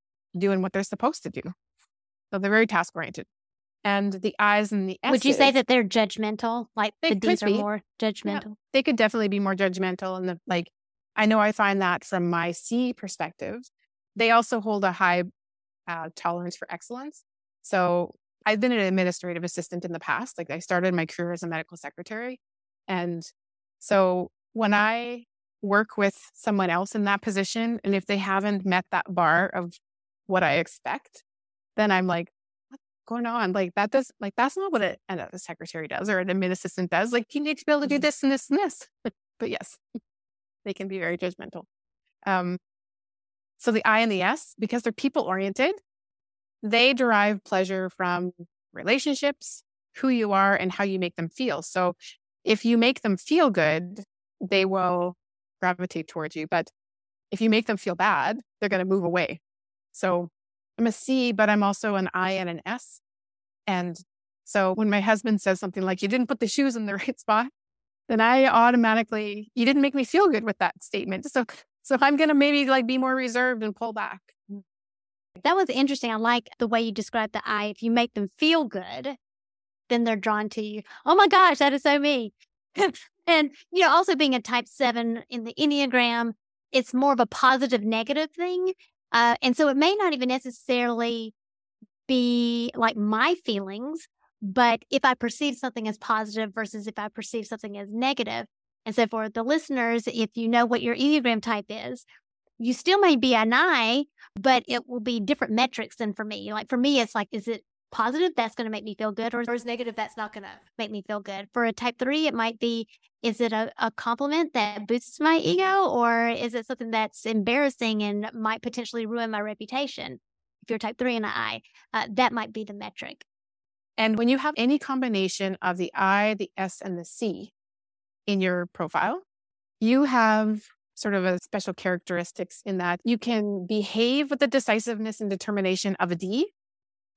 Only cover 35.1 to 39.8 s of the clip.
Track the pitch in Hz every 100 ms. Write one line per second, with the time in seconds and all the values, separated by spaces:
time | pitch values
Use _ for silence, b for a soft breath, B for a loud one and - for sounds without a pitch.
35.1 | 185 90 180 - 165 165 165 156 - 202
36.1 | 190 190 190 185 185 180 - 180 175 220
37.1 | 240 226 294 294 311 - 294 285 285 294
38.1 | 285 269 269 - 285 381 - - _ 233
39.1 | - _ _ 226 - - -